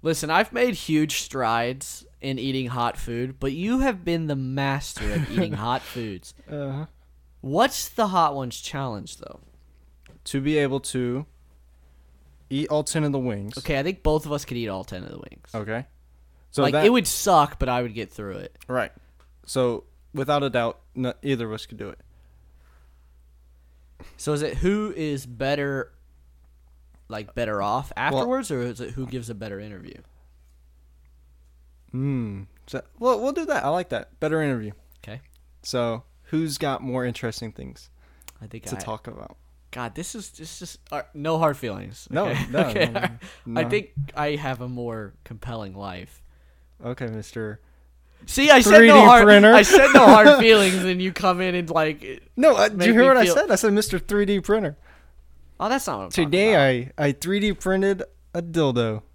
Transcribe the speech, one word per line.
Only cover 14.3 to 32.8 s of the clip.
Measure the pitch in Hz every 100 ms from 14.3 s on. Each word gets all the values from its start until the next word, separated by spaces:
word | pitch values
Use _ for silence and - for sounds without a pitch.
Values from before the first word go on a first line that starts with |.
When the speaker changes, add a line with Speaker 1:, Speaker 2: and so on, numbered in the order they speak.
Speaker 1:
us | 147
could | - 120
eat | 113
all | 95
ten | 92 92
of | -
the | -
wings. | - - -
Speaker 2:
Okay. | 113 104 113 135 _ _ _ _ _ _
So | -
Speaker 1:
Like, | 139
Speaker 2:
that | 143 202
Speaker 1:
it |
would | 247 185
suck, | - - 170 143 -
but | 131
I | 123
would | 123
get | 107 104
through | - 104 95
it. | 90 _ -
Speaker 2:
Right. | 127 110 - _ _ _ _ -
So, | 135 123 117 - _ _
without | - 135 147
a | 139
doubt, | 120 117 - _
no, | 123 123 -
either | 143 131 117
of |
us | 110 -
could | 110
do | 101
it. | - - _ _ _ _ _ _ _ _ _ _ _ _ _ _ _ _ _ _ _ - -
Speaker 1:
So | -
is | 147
it | 151 139
who | 175 208 214 -
is | 151 143 123
better, | 117 135 143 143 135 - _ _ _ _ _ _ _ _ _ _ _ _
like, | 110 104
better | - 113 104
off | 101 117 139 -
Speaker 2:
Well | 135
Speaker 1:
afterwards, | 135 240 262 240
or | 139
is | 120 120
it | 123
who | 120 127
gives | 127 117
a |
better | 107 110 98
interview? | 107 101 - - - _ _ _ _ _ _ _ _ _ _ _ _ _ _ _ _ _ _
Speaker 2:
Hmm. | 127 139 131 113 98 95 _ -
So, | 131